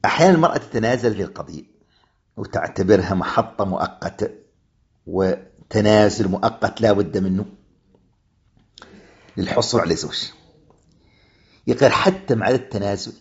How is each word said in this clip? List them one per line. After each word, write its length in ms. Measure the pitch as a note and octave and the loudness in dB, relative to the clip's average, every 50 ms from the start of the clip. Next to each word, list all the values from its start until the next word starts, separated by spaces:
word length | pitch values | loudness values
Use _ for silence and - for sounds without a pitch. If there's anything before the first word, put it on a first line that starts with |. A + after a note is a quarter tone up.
| - | 0
أحيانا 300 | G#2 - - E3 F#3 F3+ | -2 2 4 4 4 6
المرأة 220 | D#3+ D#3+ D#3 - | 4 4 2 0
تتنازل 580 | C#3+ - - - A#2 G#2+ A2+ B2+ A#2+ A2+ A#2 G#2+ | -2 -6 -4 -4 -2 0 0 0 0 0 -2 -2
في 80 | F#2+ | -2
القضية 420 | F#2+ - - - D2 - E2+ C#2+ - _ _ _ _ _ _ _ _ _ _ _ _ _ _ | -6 -8 -8 -14 -14 -14 -14 -18 -18 _ _ _ _ _ _ _ _ _ _ _ _ _ _
وتعتبرها 760 | - - - - E2+ D#2 - - - G2 F#2 G#2 F#2 F2 F2 G2 | -14 -14 -8 -6 -6 -6 -6 -4 -2 4 4 4 4 4 0 -2
محطة 500 | F#2 E2+ - - - - - - - G2+ | -2 -2 0 -2 -2 -2 -2 -4 -6 -4
مؤقتة 640 | F#2+ F2+ D#2+ D#2+ - - - - - - - - - - - _ _ _ _ _ _ _ _ _ _ _ _ _ | -4 -2 -4 -4 -6 -6 -10 -12 -12 -6 -6 -8 -8 -8 -14 _ _ _ _ _ _ _ _ _ _ _ _ _
وتنازل 1200 | - F2 F#2 F#2+ F#2+ - - - - _ _ - _ - A2 G#2 G#2+ G#2+ G#2+ G#2+ G2+ - - G#2 F#2+ | -6 -2 0 0 0 0 -4 -8 -20 _ _ -18 _ -2 0 4 6 6 6 6 4 4 0 -2 0
مؤقت 520 | F#2+ F#2+ - A2+ - - - G2 - - | 0 0 -2 -2 -2 0 -4 -4 -2 0
لا 120 | A2 A2 | 2 2
بد 260 | G2+ G2 G2+ - - G2 | 2 2 0 -2 -2 -2
منه 280 | F#2+ F#2 F#2 G2 G#2 - - _ _ _ _ _ _ _ _ _ _ _ _ _ _ _ _ _ _ _ _ _ _ _ _ - - - - - - - _ _ _ - _ | -2 -2 -2 -4 -4 -8 -14 _ _ _ _ _ _ _ _ _ _ _ _ _ _ _ _ _ _ _ _ _ _ _ _ -20 -20 -20 -20 -20 -20 -20 _ _ _ -14 _
للحصول 440 | - F#2+ - - - A#2+ - - A2+ | -8 -6 -2 -2 -2 -2 0 0 0
على 140 | F2 E2+ D#2+ | 0 0 -2
زوج. 360 | - - - - - - - - _ _ _ _ _ _ _ _ _ _ _ _ _ _ _ _ _ _ _ _ _ _ _ _ _ _ | -4 -4 -10 -10 -10 -10 -12 -14 _ _ _ _ _ _ _ _ _ _ _ _ _ _ _ _ _ _ _ _ _ _ _ _ _ _
يقول 260 | - B2 - C#3+ B2+ | -2 2 4 4 4
حتى 420 | - - - F#3+ F#3 - - - B2+ | 4 4 2 0 0 0 -4 -2 -2
مع 140 | A2+ F#2 G2 | 0 0 0
التنازل 640 | B2+ B2+ C3 - - G2+ G2 G2+ G2+ G2 - - - _ | 0 0 -2 -6 -8 -6 -4 -4 -6 -6 -8 -14 -16 _